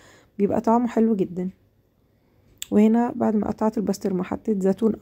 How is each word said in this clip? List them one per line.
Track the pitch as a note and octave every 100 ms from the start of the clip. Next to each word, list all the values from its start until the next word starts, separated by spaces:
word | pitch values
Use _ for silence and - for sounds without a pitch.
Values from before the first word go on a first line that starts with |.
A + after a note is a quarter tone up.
| - - _ -
بيبقى | G3+ -
طعمه | A3+ A#3 A#3+
حلو | A#3 A3+ G#3
جدًا. | F#3 F3 F#3 - _ _ _ _ _ _ _ _ _ - -
وهنا | G3+ A3 A#3 A#3+ A#3+
بعد | A3+ G#3+
ما | G3+
قطعت | G#3+ A3 A3+
البسطرمة | G3 F#3+ G3 F#3
حطيت | F#3 - - G3+
زيتون | F#3+ F#3+ A3+ G#3+